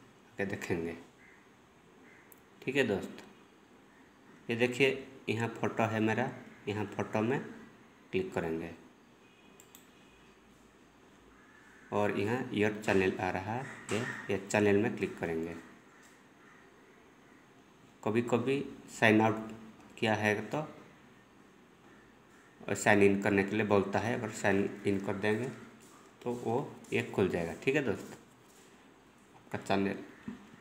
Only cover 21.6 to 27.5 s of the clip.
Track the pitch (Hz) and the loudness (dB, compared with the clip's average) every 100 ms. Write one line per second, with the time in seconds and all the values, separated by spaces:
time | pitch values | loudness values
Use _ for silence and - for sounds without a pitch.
21.6 | - - - - - - - - - - | -20 -20 -20 -20 -20 -20 -20 -20 -20 -12
22.6 | - 101 113 101 101 98 107 98 98 107 | -6 0 4 6 6 6 2 2 2 0
23.6 | 104 101 95 101 110 120 107 - 104 98 | 4 4 2 0 -2 -2 -4 -2 2 2
24.6 | 98 - 101 98 98 95 104 110 131 - | 0 -2 -2 -2 -2 -2 0 0 -4 -10
25.6 | - - - - - - 123 120 113 120 | -18 -20 -20 -20 -20 -10 -6 -4 -2 -2
26.6 | 147 - - 113 120 - 95 90 85 | -4 -12 -4 -4 -2 2 2 2 -4